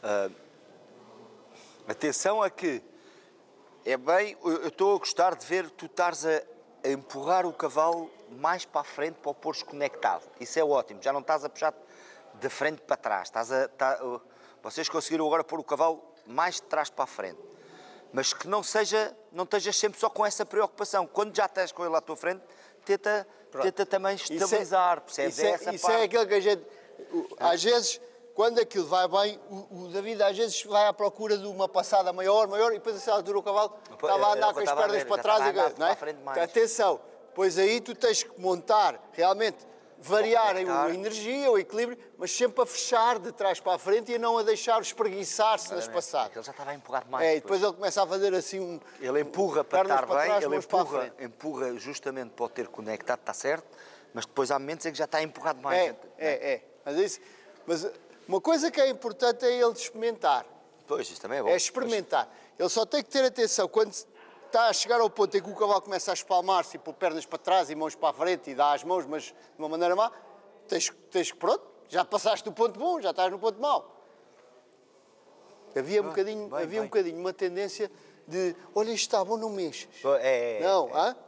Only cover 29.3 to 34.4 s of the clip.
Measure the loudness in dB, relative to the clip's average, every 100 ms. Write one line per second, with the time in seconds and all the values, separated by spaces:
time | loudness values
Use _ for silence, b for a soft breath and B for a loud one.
29.3 | -2 -14 -16 -14 -14 -8 -8 -6 0 0
30.3 | 2 -2 -4 0 4 4 2 -2 -2 -2
31.3 | -2 -2 -4 -2 0 2 2 2 0 4
32.3 | 4 4 2 2 2 -4 -6 0 0 0
33.3 | -4 0 0 0 -2 -20 -6 0 4 4
34.3 | 4